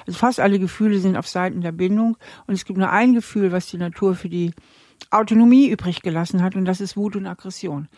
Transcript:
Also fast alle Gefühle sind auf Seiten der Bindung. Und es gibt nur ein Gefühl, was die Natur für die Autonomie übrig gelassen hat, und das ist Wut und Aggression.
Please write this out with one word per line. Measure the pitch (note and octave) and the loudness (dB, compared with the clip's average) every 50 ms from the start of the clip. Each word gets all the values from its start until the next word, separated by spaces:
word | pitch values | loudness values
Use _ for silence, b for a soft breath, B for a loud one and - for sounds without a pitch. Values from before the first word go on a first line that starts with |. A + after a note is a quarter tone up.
| B B | B B
Also | F3 - | -6 -2
fast | - B3 B3 - | 0 0 0 2
alle | - G3+ G3 G3 | 2 2 2 2
Gefühle | F#3+ F3 - - G#3+ G#3+ G#3 G3 | 0 -2 -2 0 0 0 2 2
sind | F#3 F#3+ F#3 - | 2 0 0 -2
auf | E3+ - | -4 -6
Seiten | - F#3 F3+ F#3 - F3+ | -4 -4 -4 -4 -4 -4
der | F3 E3+ E3 | -6 -6 -4
Bindung. | E3 F3+ F#3 G3+ G#3+ A3+ A#3 A3+ - B B B B B B | -2 0 0 2 2 2 0 -2 -4 B B B B B B
Und | G3 | -6
es | F3+ - | -6 -6
gibt | - F#3+ F#3+ | -6 -2 -2
nur | F#3+ F3 | 0 2
ein | F3+ G3+ A#3 B3+ B3 | 2 4 4 4 4
Gefühl, | A#3 - - - G#3+ G3+ F#3 | 2 0 -2 -2 0 0 0
was | F3 F#3 - - | 0 -2 -4 -6
die | - F3 | -6 -6
Natur | F3 F3 E3+ - G#3 G3 F3+ | -6 -6 -4 0 0 0 0
für | F3+ - F3 | 0 -4 -6
die | E3+ F3 E3+ E3+ - - B B B B B B B B B - | -4 -4 -4 -4 -6 -8 B B B B B B B B B -2
Autonomie | - G#3+ A3 G#3 A3+ A3+ A#3 A#3+ B3 C4 C#4 B3+ | 0 0 2 4 4 6 8 8 8 8 6 4
übrig | A3 - - F3+ E3+ - | 2 -2 -2 -4 -6 -4
gelassen | - F3+ D#3+ E3 E3+ - - F3+ | -4 -4 -4 -2 -2 -2 0 0
hat, | F3+ F#3+ F#3+ | 0 0 -2
und | F#3+ F#3 | -2 -2
das | F3+ F#3+ F#3 | -2 -2 -4
ist | G3+ F#3 - | -6 -8 -6
Wut | G3+ G#3 G#3 G3+ G3+ | -6 -6 -4 -4 -6
und | F#3+ F#3 | -8 -10
Aggression. | F3+ - - F#3+ F#3 - - F3 D3 C#3+ D3+ - _ | -12 -14 -14 -16 -14 -12 -10 -8 -8 -8 -10 -12 _